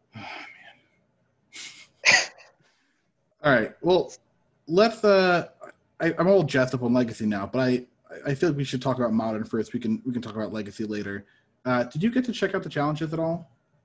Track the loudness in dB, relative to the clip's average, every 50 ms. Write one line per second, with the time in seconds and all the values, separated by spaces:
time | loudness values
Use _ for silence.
0 | _ _ -20 -16 -16 -14 -14 -14 -16 -18 -20 -20 -20 -20 -20 _ _ _ _ _
1 | _ _ _ _ _ _ _ _ _ _ -20 -18 -18 -18 -18 -20 -20 -20 _ _
2 | 2 2 2 2 2 -2 -10 -16 -20 -20 _ _ _ _ _ _ _ _ _ _
3 | _ _ _ _ _ _ _ _ 2 4 4 4 2 0 -4 -4 0 2 4 4
4 | 2 0 -6 -18 _ _ _ _ _ _ _ _ _ 0 4 4 4 4 2 2
5 | 4 6 6 6 6 4 4 2 0 -4 -10 _ -20 -20 -20 _ _ _ _ -4
6 | -2 -2 0 2 4 4 6 4 4 4 2 2 2 2 0 -2 0 2 2 2
7 | 2 0 -2 -4 -2 -2 -2 -2 -4 -4 -2 0 0 2 0 0 -2 -8 _ _
8 | _ -20 -18 -8 -6 -4 -2 0 0 0 0 0 -4 -4 -6 -4 -2 -2 -2 0
9 | 0 0 0 0 0 -2 -2 -4 -6 -4 -4 -4 -4 -4 -6 -6 -2 -2 -2 -2
10 | -4 -6 -6 -6 -6 -8 -6 -6 -6 -6 -6 -8 -8 -8 -8 -8 -6 -6 -6 -6
11 | -6 -8 -8 -10 -12 _ _ _ _ _ _ _ -4 0 0 0 0 -2 -4 -2
12 | -2 0 0 0 0 -2 -2 -2 -2 -2 -2 -2 -6 -4 -2 -2 -2 0 -2 -2
13 | -4 -4 -4 -2 -2 -2 -4 -4 -8 -14 _ _ _ _ _ _ _